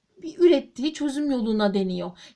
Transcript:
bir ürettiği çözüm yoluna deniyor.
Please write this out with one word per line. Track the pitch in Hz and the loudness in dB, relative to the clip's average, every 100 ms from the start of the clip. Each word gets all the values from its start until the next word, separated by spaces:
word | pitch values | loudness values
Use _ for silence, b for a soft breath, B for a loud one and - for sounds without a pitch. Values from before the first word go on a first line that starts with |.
| _ _ | _ _
bir | 330 - | -12 2
ürettiği | 349 277 - - 302 | 4 4 0 -6 -6
çözüm | 311 294 269 294 | -4 -4 -2 -2
yoluna | 254 220 214 208 | -2 0 0 0
deniyor. | 196 185 180 175 - B | 0 -2 -4 -8 -12 B